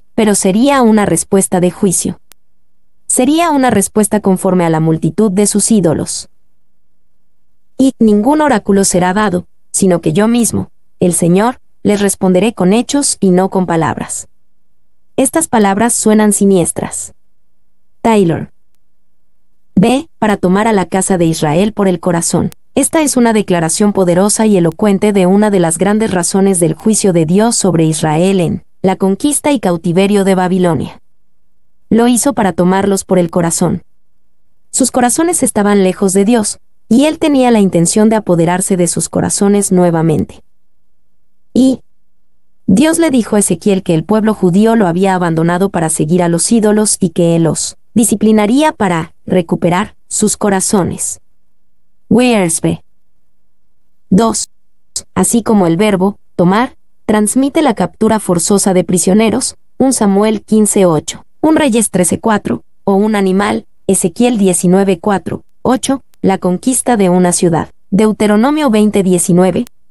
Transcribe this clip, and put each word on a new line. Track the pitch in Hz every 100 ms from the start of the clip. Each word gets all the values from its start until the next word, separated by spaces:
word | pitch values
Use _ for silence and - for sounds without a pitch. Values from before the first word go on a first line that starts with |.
| - -
pero | 220 196
sería | 190 196 277 277
una | 233 214 202
respuesta | 160 - 196 - 185
de | 180
juicio. | - 202 170 190 180 - - - - - - - - -
Sería | - 254 311 339
una | 285 254
respuesta | 220 190 214 208 208
conforme | 196 185 190 180
a | 170
la | 160
multitud | 160 160 156 - 214
de | 185 208
sus | 208 -
ídolos. | 220 170 143 - - - - - - - - - - - - - - - - - -
"Y | 269 -
ningún | 220 208 220 311
oráculo | 302 220 - 196 196
será | 175 180
dado, | 185 214 180 - - -
sino | - 196 170
que | 165
yo | 160 220
mismo, | 240 220 202 185 - - -
el | 185
Señor, | 170 170 180 226 254 - -
les | 196 208
responderé | - - 185 180 214
con | - 185
hechos | 220 247 285 277 -
y | 190
no | 180 190
con | 190 175
palabras". | 165 147 - - - - - - - - - - - - -
Estas | 262 330 320
palabras | 226 196 196 233
suenan | - 214 214 214
siniestras. | 202 202 190 160 - - - - - - - - - - - - -
Taylor. | 233 220 175 151 - - - - - - - - - - - - - -
B, | 220 262 330 -
para | 214 196
tomar | 185 190 226
a |
la | 208 175
casa | 190 185 190
de | 165
Israel | 160 156 156 214
por | - 196
el | 175
corazón. | 185 170 - 170 - - -
Esta | - 277 330
es | 294 254
una | 233
declaración | 220 190 175 160 - 208
poderosa | 196 180 175 208 - 220
y | 196
elocuente | 165 - 214 196 208
de | 202 180
una | 196 214
de | 202
las | 165 165
grandes | 185 214 220
razones | 185 170 196 196 180
del | 170
juicio | - 220 208 202
de | 170 156
Dios | 190 226 226
sobre | 190 165
Israel | 160 156 160 156 185 196
en | 156 - - -
la | 190 190
conquista | 190 190 294 285 302
y | 277
cautiverio | 190 170 180 170 196 202
de | 190 185
Babilonia. | 180 185 175 160 - - - - - - - - - - -
Lo | 220 240
hizo | 240 285
para | 254 196
tomarlos | 170 180 190 196 190
por | - 185
el | 170
corazón. | 180 170 - 170 175 - - - - - - - - -
Sus | - 262
corazones | 262 240 - 330 359
estaban | 254 - 202 202
lejos | 185 180 196
de | 190
Dios, | 196 240 208 - - - -
y | 226 302
Él | 311
tenía | 320 277 247
la | 226
intención | 190 170 170 214 220
de | 220
apoderarse | 208 170 165 180 - 185
de | 175
sus | - -
corazones | 180 175 - 202 202 196
nuevamente. | 180 175 165 160 147 - - - - - - - - - - - - -
Y | - 262 247 - - - - - - - - -
Dios | 190 311 330
le | 320
dijo | 262 208 208
a |
Ezequiel | 196 175 208 190
que | - 165
el | 160
pueblo | 214 214
judío | 214 180 180 220 233
lo | 180
había | 170 190
abandonado | 185 175 160 165 180 196
para | 185 160
seguir | - 156 180
a | 170
los | 165 -
ídolos | 233 208 208 214 -
y | 180
que | - 170 165
Él |
los | 160 156 - - -
disciplinaría | 220 233 208 214 214 208 262 311
para | 311 202 165 160 - -
recuperar | 180 170 170 175 175 220 - -
sus | - 214 -
corazones. | 208 190 - 208 165 - - - - - - - - - - - -
Wiersbe. | 220 254 220 175 - 165 165 - - - - - - - - - - - - -
Dos. | 185 226 208 - - - - - - - -
Así | 185 233
como | 208 208 175
el | 165
verbo | 214 196 190 - - -
tomar | 175 208 254 - - - -
transmite | 214 208 254 269 330
la | 294
captura | 208 175 - 220 220
forzosa | - 170 - 202 202
de | 185
prisioneros, | 180 185 - 202 220 247 - - - -
un | 262
Samuel | 247 208 196 214 214
quince | - 214 208 208 180
ocho, | 151 - - - -
un | 302 311
Reyes | 294 226 208
trece | 180 180 190
cuatro, | 220 208 180 - - -
o | - 196
un | 214 208
animal, | 190 185 208 220 - - -
Ezequiel | 190 180 - 247 233
diecinueve | 196 175 175 185 196 180
cuatro, | 214 190 - - - -
ocho, | - 254 - 269 - -
la | - 190
conquista | 180 180 - 254 - 233
de | 185
una | 180 180
ciudad, | 175 180 156 - - -
Deuteronomio | 190 220 208 214 208 247 302 294
veinte | 214 208 202
diecinueve, | 185 180 - 175 185 170 240 - -